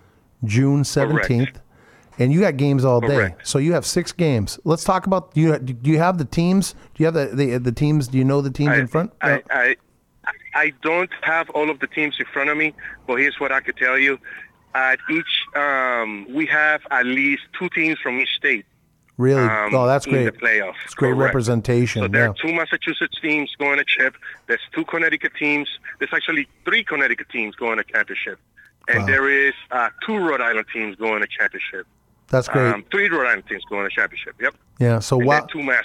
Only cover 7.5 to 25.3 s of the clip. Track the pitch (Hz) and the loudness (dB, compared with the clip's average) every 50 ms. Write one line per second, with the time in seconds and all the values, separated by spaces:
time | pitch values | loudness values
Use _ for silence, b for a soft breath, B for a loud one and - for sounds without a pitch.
7.5 | 120 127 123 123 113 - 147 147 151 151 135 120 131 131 131 135 139 143 139 139 | 0 0 0 -2 -2 0 2 2 2 2 0 0 2 2 4 4 4 2 0 0
8.5 | 131 - 147 147 123 117 127 117 - 156 180 220 - - - 139 139 139 - - | -2 0 2 2 4 2 2 2 0 -2 -2 -2 -4 -4 -2 0 0 0 -2 -2
9.5 | - 135 120 127 135 - _ _ _ _ _ _ _ _ - - - - - - | -2 0 2 0 0 -2 _ _ _ _ _ _ _ _ -10 -10 -10 -10 -10 -6
10.5 | - 147 151 151 139 131 - 156 165 175 185 180 - - - 160 160 - 165 - | -2 0 0 0 -2 _ -2 -2 0 0 -2 -4 -6 -6 -4 -2 -2 -2 -2 -2
11.5 | - 147 151 156 143 135 139 - - 156 151 147 - - 127 - - 143 139 147 | -2 -2 0 -2 -2 -4 -6 -6 -4 -2 -4 -2 -2 -4 -6 -6 -4 -4 -2 0
12.5 | 151 151 156 156 - B B B B B B - 123 123 139 143 - - 147 135 | 0 0 -2 -2 -4 B B B B B B -4 0 0 0 0 0 -2 -2 -2
13.5 | 135 135 - - - - 131 127 131 135 135 139 135 127 B B B B B B | -2 -2 -4 -4 -4 0 0 2 2 4 2 2 0 -2 B B B B B B
14.5 | B _ _ _ - 131 131 131 131 - - - 156 165 165 - - - - - | B _ _ _ -2 0 0 2 0 0 -2 -4 -4 -4 -2 -2 -4 -4 -4 -4
15.5 | - 143 143 143 139 131 131 127 123 117 113 107 104 101 98 123 127 151 160 139 | -4 -2 -2 0 0 0 0 0 0 -2 -4 -4 -6 -10 -10 -8 -4 -4 -2 0
16.5 | 151 151 151 151 151 151 - - 139 127 123 123 127 131 139 143 143 - - - | 0 2 2 2 0 0 -2 -2 -2 0 0 0 0 0 0 0 0 -2 -6 -10
17.5 | - - 185 180 - 160 160 160 156 - - 143 123 123 127 - - - - 143 | -10 -8 -6 -4 -2 -2 0 0 -2 -2 -4 -4 -2 -2 -2 -2 -4 -2 -2 -2
18.5 | 127 104 - _ _ _ _ _ _ _ _ _ _ - 123 131 139 135 120 110 | -2 -2 -4 _ _ _ _ _ _ _ _ _ _ 0 2 4 4 4 4 2
19.5 | 110 107 104 104 113 131 123 123 135 139 - 139 139 135 123 110 - - 120 117 | 2 0 0 2 2 2 4 4 2 2 0 0 0 2 2 0 -2 0 0 2
20.5 | 110 107 98 92 - - - - - - 143 127 127 131 135 120 - 131 113 113 | 2 2 0 -2 -6 -12 -14 -12 -4 0 0 2 2 2 2 2 2 0 0 0
21.5 | 120 113 104 - 123 120 123 113 - 113 101 95 101 135 123 110 98 - - 160 | 0 0 0 2 2 2 2 2 0 -2 -2 0 2 2 2 2 0 -2 -4 -4
22.5 | 170 170 160 - 170 160 - 165 156 - 170 - - - - 156 151 151 143 - | -2 -2 -4 -4 -4 -4 -4 -4 -4 -4 -4 -6 -6 -6 -4 -2 -2 -2 -2 -4
23.5 | - - 147 143 139 143 139 - - - 131 131 - - B B B B B - | -6 -4 -2 0 0 0 0 0 0 0 0 0 -2 -6 B B B B B -4
24.5 | 117 - - - - 160 160 - - 165 165 160 156 151 - 156 | -4 -4 -4 -6 -6 -6 -6 -4 -2 -2 0 0 0 0 -2 -4